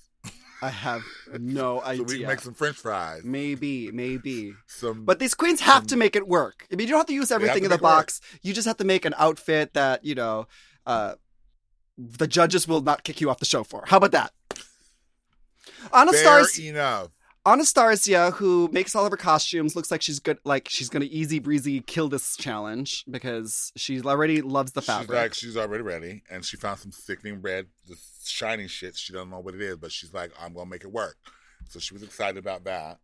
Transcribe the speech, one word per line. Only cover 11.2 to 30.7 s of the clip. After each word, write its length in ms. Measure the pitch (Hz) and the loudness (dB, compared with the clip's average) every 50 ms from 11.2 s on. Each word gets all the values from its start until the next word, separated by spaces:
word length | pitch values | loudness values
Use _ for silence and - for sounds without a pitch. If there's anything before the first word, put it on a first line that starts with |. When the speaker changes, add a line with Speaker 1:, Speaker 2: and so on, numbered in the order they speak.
| _ _ _ _ _ _ _ _ _ _ _ _ _ _ _ | _ _ _ _ _ _ _ _ _ _ _ _ _ _ _
Speaker 1:
the 300 | - 123 117 117 - 160 | -18 -18 -10 -4 -4 -2
judges 380 | 147 - 175 170 165 180 185 - | 0 4 4 4 4 4 2 0
will 140 | 165 160 156 | 0 0 0
not 220 | 131 147 147 - - | 2 2 0 0 -2
kick 160 | - 151 - | -8 -6 -2
you 80 | 160 143 | -2 -2
off 100 | 131 - | -2 0
the 60 | - | -2
show 180 | - - 127 107 | -2 -2 -2 -2
for. 200 | - - 110 - | -6 -12 -10 0
How 100 | - 185 | 4 6
about 140 | 190 196 - | 6 6 6
that? 200 | - 147 117 - _ _ _ - - - - - _ _ _ _ _ _ _ _ _ _ _ _ _ _ _ _ _ _ _ - - - 233 214 | 4 2 0 0 _ _ _ -16 -16 -16 -16 -20 _ _ _ _ _ _ _ _ _ _ _ _ _ _ _ _ _ _ _ -20 -20 -20 -2 4
Speaker 2:
Fair 140 | - 254 285 | 8 8 10
Speaker 1:
Anastasi- 640 | 349 - 302 311 320 294 285 294 - - 165 156 156 | 10 8 8 10 10 12 10 10 8 2 -2 -6 -6
Speaker 2:
enough. 400 | 151 151 143 135 117 101 92 87 _ _ _ _ _ _ - | -4 -2 0 0 0 -2 -4 -8 _ _ _ _ _ _ 4
Speaker 1:
Anastasia, 840 | 190 220 269 311 - - 269 240 226 220 196 - 202 190 175 175 180 | 6 6 6 6 4 4 6 6 6 6 4 2 4 4 4 4 4
who 380 | 175 - 208 185 180 175 170 165 | 2 0 0 2 4 4 2 2
makes 240 | 160 180 190 - - | 0 -2 -2 -2 0
all 100 | 214 202 | 0 0
of 60 | 208 | 0
her 60 | 196 | 0
costumes, 580 | - 180 180 156 151 - - 175 170 156 156 147 | -2 2 2 2 2 2 0 -2 -2 -2 -2 -2
looks 140 | 175 156 - | -4 -6 -4
like 120 | 170 156 | -4 -4
she's 180 | - - 147 143 | -4 -4 -6 -4
good. 180 | - 156 147 - - | -4 -4 -4 -2 -2
Like 240 | 143 139 135 - - | -2 -2 -2 -2 -4
she's 200 | - - 127 120 | -6 -6 -6 -4
gonna 180 | - 147 143 143 | -4 -4 -4 -4
easy 300 | 156 156 156 147 160 151 | -4 -4 -4 -2 -2 -2
breezy 400 | 117 143 151 143 127 143 139 131 | -2 0 0 0 0 -2 -4 -4
kill 280 | 120 - - 170 160 143 | -6 -6 -4 -2 -2 -2
this 260 | 143 131 - - - | -2 -4 -4 -4 -6
challenge 680 | - - 143 110 107 104 107 110 120 139 - - - - - | -6 -6 -8 -8 -8 -8 -8 -8 -8 -8 -8 -8 -10 -10 -12
because 640 | 123 123 127 131 117 113 113 110 - - - - - | -12 -10 -8 -6 -6 -6 -6 -6 -6 -6 -6 -8 -8
she 240 | - - - 135 127 | -8 -8 -6 -6 -4
already 400 | 120 139 139 143 156 160 156 151 | -2 0 0 2 2 2 2 0
loves 320 | 135 135 135 139 135 131 - | 0 0 -2 -2 -2 -2 -4
the 80 | 139 | -6
Speaker 2:
She's 40 | 127 | -4
Speaker 1:
fabric. 220 | - 113 104 117 107 123 | -2 -2 -4 -4 -2 -2
Speaker 2:
like, 160 | 120 117 113 - | 0 0 -2 -4
she's 220 | - 120 120 110 | -8 -10 -8 -6
already 240 | 113 110 104 104 110 | -4 -4 -4 -4 -6
ready, 400 | 117 101 87 82 82 87 98 104 _ - | -6 -6 -8 -8 -10 -12 -14 -16 _ -16
and 140 | 92 92 90 | -14 -12 -12
she 120 | - - | -12 -10
found 220 | - - 104 101 - | -8 -8 -8 -8 -8
some 120 | - 98 | -12 -14
sickening 500 | - - - - 98 - - 107 104 95 | -14 -12 -10 -10 -10 -10 -12 -12 -12 -8
red, 260 | 92 95 92 95 95 92 _ _ _ | -6 -6 -6 -6 -8 -10 _ _ _
the 80 | 90 87 - - - - - - | -20 -20 -20 -20 -20 -18 -14 -12
shiny 420 | - - - 120 110 113 110 98 | -10 -8 -6 -4 -4 -4 -6 -8
shit. 280 | 87 - - 90 90 - | -10 -12 -12 -14 -14 -12
She 160 | - - - 92 | -12 -14 -12 -12
doesn't 160 | 92 92 92 | -12 -12 -12
know 80 | 92 92 | -14 -14
what 160 | 90 95 92 | -12 -12 -10
it 60 | 95 | -8
is, 160 | 101 98 92 | -8 -8 -10
but 140 | 80 80 82 | -10 -12 -14
she's 220 | - - - 82 87 | -14 -14 -14 -12 -12
like, 180 | 92 87 85 78 73 | -10 -10 -12 -12 -16
"I'm 140 | 85 87 87 | -16 -16 -14
gonna 160 | 87 90 | -14 -14
make 140 | 92 | -14